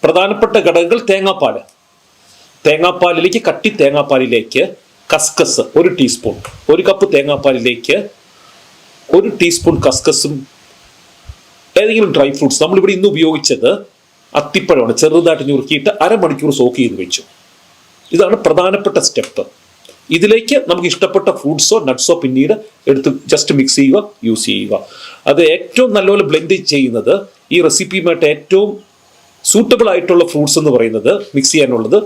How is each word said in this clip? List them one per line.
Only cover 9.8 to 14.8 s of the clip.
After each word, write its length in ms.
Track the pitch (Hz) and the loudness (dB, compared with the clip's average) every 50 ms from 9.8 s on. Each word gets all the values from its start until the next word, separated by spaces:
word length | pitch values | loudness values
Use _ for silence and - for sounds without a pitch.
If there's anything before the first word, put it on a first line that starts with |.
| - 139 | 0 0
കസ്കസും 460 | - - - 170 - - - 143 151 135 135 _ _ _ _ _ _ _ _ _ _ _ _ _ _ _ _ - - _ _ _ _ _ _ _ _ 180 | -2 0 -2 -2 -2 -2 -2 -4 -6 -8 -12 _ _ _ _ _ _ _ _ _ _ _ _ _ _ _ _ -20 -20 _ _ _ _ _ _ _ _ 0
ഏതെങ്കിലും 300 | 208 220 220 226 214 185 147 | 2 2 2 2 0 0 2
ഡ്രൈ 140 | 151 135 143 139 - | 2 0 0 0 -2
ഫ്രൂട്ട്സ്. 220 | - 135 - - 156 | -2 -2 0 0 -2
നമ്മളിവിടെ 300 | 156 185 190 185 - 196 180 | 2 2 2 2 2 0 2
ഇന്ന് 100 | 190 202 143 | 0 0 2
ഉപയോഗിച്ചത് 580 | 156 160 160 156 147 - - 139 - - 127 190 208 - - _ _ _ _ _ _ _ _ - - | 2 0 0 0 -2 -2 -2 -2 0 0 0 0 -2 -6 -16 _ _ _ _ _ _ _ _ -4 -4
അത്തിപ്പഴമാണ്, 540 | - - - 190 - - 175 139 | -4 -2 -4 -4 0 2 2 2